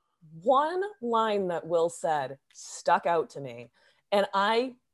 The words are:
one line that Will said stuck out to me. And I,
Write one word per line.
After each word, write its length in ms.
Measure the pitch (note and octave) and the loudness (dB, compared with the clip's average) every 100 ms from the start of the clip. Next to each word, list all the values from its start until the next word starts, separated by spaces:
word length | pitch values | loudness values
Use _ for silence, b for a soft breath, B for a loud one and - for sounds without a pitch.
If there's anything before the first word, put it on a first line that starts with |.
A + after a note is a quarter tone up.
| _ _ D#3+ D#3+ | _ _ -20 -4
one 400 | G3 C4+ D4+ F#4 G4+ G#4 | 2 4 2 -2 -6 -8
line 460 | A#3+ A3+ A3 G#3 F#3 | -2 0 2 0 0
that 180 | E3 D#3+ | -4 -2
Will 220 | E3+ E3+ | 0 0
said 480 | - F3 D3+ C3 C#3 _ | -2 -2 -2 -2 -10 _
stuck 520 | - - - - E3+ E3+ | -20 -16 -6 2 2 4
out 260 | E3+ C3 | 0 0
to 100 | C#3 | -8
me. 300 | C#3 A#2+ A#2+ _ _ _ _ | -12 -14 -18 _ _ _ _
And 160 | G3+ G3 | 0 2
I, 420 | G3 G3+ A3+ B3+ B3 _ | 0 2 2 0 -8 _